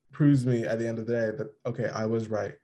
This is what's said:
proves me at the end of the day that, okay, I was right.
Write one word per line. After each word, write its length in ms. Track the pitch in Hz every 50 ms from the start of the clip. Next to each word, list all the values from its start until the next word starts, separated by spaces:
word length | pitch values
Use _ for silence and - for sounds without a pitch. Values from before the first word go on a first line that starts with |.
| _ _
proves 340 | - - 151 143 143 135 123
me 180 | 127 123 117 113
at 140 | - 117 113
the 80 | 117
end 120 | 117 113 113
of 80 | 110
the 60 | 110 120
day 180 | 117 113 110 107
that, 140 | 110 110 - - _ -
okay, 220 | 127 120 - 113 95
I 160 | - 110 110
was 220 | 110 113 113 110 107
right. 260 | 110 104 101 101 - -